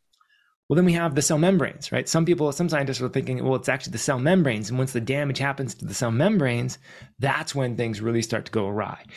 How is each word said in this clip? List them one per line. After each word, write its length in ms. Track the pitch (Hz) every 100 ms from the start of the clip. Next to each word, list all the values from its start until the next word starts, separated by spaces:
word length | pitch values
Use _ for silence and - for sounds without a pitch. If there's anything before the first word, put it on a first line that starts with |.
| _ _ _ _ _ _ -
Well, 100 | 147
then 100 | 180
we 80 |
have 200 | 170 170
the 60 | 135
cell 160 | - 151
membranes, 560 | 175 185 123 - -
right? 160 | 127 131
Some 160 | 165
people, 260 | 165 165 147
some 200 | 135 175
scientists 320 | 151 135 123
are 80 | 127
thinking, 340 | 135 127 127
"Well, 100 | 127
it's 140 | 127 131
actually 240 | 135 -
the 60 | 117
cell 200 | - 131
membranes. 520 | 139 190 143 107 104
And 80 | 127
once 140 | 131
the 80 | 123
damage 360 | 113 139 143 127
happens 380 | 135 139 131
to 100 | -
the 80 | -
cell 180 | 98 120
membranes, 680 | 113 185 208 131 120 127 - - - - -
that's 360 | 135 143 160
when 220 | 139 127 113
things 240 | 117 104
really 220 | 113 117
start 240 | 113 110 -
to 40 |
go 160 | 113 98
awry." 380 | 104 101 - -